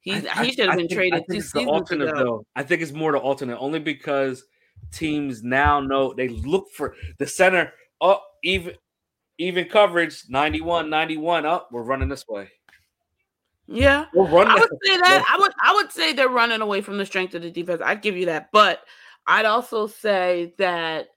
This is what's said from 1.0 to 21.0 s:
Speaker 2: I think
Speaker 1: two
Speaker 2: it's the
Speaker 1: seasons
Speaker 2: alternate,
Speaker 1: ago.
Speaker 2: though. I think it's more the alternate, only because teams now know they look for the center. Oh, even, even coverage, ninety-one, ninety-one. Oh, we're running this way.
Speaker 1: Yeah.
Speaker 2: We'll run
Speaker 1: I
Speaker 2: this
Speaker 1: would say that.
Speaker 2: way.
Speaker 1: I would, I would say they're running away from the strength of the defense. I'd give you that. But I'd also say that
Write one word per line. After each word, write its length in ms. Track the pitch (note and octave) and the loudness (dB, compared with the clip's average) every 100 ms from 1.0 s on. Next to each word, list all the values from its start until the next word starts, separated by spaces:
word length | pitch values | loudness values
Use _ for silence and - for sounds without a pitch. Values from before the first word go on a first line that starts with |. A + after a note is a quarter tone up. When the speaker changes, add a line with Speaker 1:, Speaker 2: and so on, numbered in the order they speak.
| F#3 | 0
Speaker 2:
I 20 | E3 | -2
think 100 | E3 | -4
Speaker 1:
two 80 | F3+ | -8
Speaker 2:
it's 160 | - | -4
the 60 | D3 | -4
Speaker 1:
seasons 120 | B2+ | -2
Speaker 2:
alternate, 380 | D#3 E3 E3 C#3 | -2 -2 -4 -2
Speaker 1:
ago. 160 | D3+ | -2
Speaker 2:
though. 220 | B2 A2+ G#2+ B2 | -2 -4 -8 -10
I 60 | |
think 180 | C#3 E3+ | -4 -4
it's 120 | D#3+ | -4
more 200 | D3 D#3 | -4 -2
the 60 | C#3 | -2
alternate, 400 | B2+ C3+ C3 A#2+ | -2 -4 -6 -8
only 200 | C#3 D#3+ | -6 -6
because 680 | D3+ C#3 - C#3 C3+ B2+ _ _ _ _ - | -6 -8 -4 -2 -2 -4 _ _ _ _ -20
teams 520 | - D#3+ D3+ C#3+ A#2 | -8 -4 -4 -4 -8
now 380 | A#2+ C3 D3 D3 | -2 2 4 2
know 340 | C3+ C3+ C3+ | 0 0 0
they 140 | A2 B2+ | -2 -6
look 420 | A2+ C3+ F#3+ - | -6 -2 -2 -4
for 220 | - D3 - - - | -10 -10 -8 -18 -8
the 80 | C#3 | -8
center. 480 | - F#3 F#3 D#3+ - _ _ | 2 4 4 -2 -8 _ _
Oh, 200 | E3+ G3 - _ | 2 2 -2 _
even, 300 | E3 F#3+ E3+ - _ _ _ _ _ - | -4 -4 -4 -16 _ _ _ _ _ -8
even 300 | F3 F3 E3+ | -4 -4 0
coverage, 580 | A3 G3+ E3+ D#3+ D3 - | 4 4 4 -2 -4 -6
ninety-one, 580 | B2+ D3+ D#3 E3 E3+ D#3 | -2 0 -2 -2 -2 0
ninety-one. 560 | D#3 D#3+ D#3+ D#3+ E3+ | -2 -2 -4 -2 0
Oh, 220 | D3+ F3+ - | 0 -4 -4
we're 120 | A#2+ | -10
running 260 | A#2 C3+ C#3 | -6 -4 -4
this 180 | C#3 - | -6 -10
way. 220 | G#2 F#2+ _ _ _ _ _ _ _ _ _ _ _ - | -12 -12 _ _ _ _ _ _ _ _ _ _ _ -12
Speaker 1:
Yeah. 400 | A3+ C#4 C#4 D#4+ | 2 4 4 0
Speaker 2:
We'll 120 | E4+ F#3 | 2 4
run 200 | E3 G#3+ | 6 8
Speaker 1:
I 60 | |
Speaker 2:
this 140 | - A#4 | 6 6
Speaker 1:
would 80 | - | 4
say 120 | G4 F#4 | 0 4
that. 220 | F4+ F#4+ | 6 6
Speaker 2:
way. 60 | - | 4
Speaker 1:
I 100 | G4+ | 2
would, 140 | G4 - | 2 4
I 120 | B3 | 2
would 180 | G4 E4+ | 2 0
say 200 | - D#4+ | -2 -2
they're 160 | C4+ C4 | 0 0
running 320 | B3 A#3 A3+ | 2 0 0
away 200 | G#3+ G3 | -2 -4
from 180 | G3+ G3+ | -4 -6
the 80 | G3 | -4
strength 280 | F#3+ F3+ | -4 -4
of 80 | F3 | -8
the 80 | E3+ | -10
defense. 300 | E3+ F3 E3+ | -10 -6 -2
I'd 180 | A2 G#3 | -2 -2
give 140 | G#3 F3+ | -4 -2
you 100 | F3+ | -2
that. 220 | D#3 D#3 | -2 0
But 280 | G#3 G3+ - - - - - - | 4 4 2 -8 -20 -20 -12 0
I'd 200 | F#3+ G#3+ | 2 2
also 400 | A3+ B3 A#3 G#3+ | 0 -2 -6 -6
say 680 | - A3 G3 F3+ F3 E3+ - | -6 -2 0 2 0 -4 -2
that 500 | F#3 F3 E3 D#3+ | -2 0 -4 -6